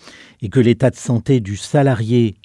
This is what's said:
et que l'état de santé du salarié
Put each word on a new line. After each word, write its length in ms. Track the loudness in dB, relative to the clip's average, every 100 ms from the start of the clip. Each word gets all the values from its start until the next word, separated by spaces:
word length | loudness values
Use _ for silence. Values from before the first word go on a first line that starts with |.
| -20 -20 -20 _
et 80 | -2
que 100 | 2
l'état 300 | 2 2 0
de 80 | -2
santé 420 | -4 -4 0 -2
du 160 | -2 -10
salarié 800 | -2 0 2 0 0 0 0 -4